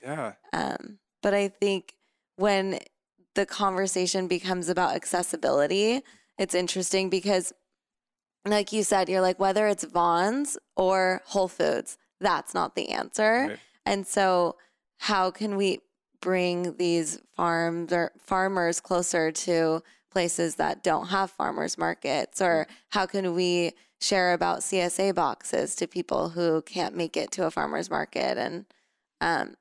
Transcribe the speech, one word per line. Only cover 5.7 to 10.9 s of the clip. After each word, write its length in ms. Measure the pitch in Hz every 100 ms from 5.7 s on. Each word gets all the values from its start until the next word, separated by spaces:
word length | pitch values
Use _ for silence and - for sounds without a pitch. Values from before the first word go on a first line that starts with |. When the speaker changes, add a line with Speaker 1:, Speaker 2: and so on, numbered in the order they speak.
| 190 214 254 - - _ -
Speaker 2:
it's 160 | 190
interesting 560 | 180 180 185 180 190 190
because, 420 | 185 196 185 170 - _ _ _ _ _ _ _ _ 202
like 260 | 208 202
you 100 | 220
said, 260 | 202 196 185
you're 120 | 185
like, 180 | 185 185
whether 300 | 190 196 214
it's 160 | 202
Vons 720 | 156 175 170 170 196 262 285 - _ -
or 460 | 185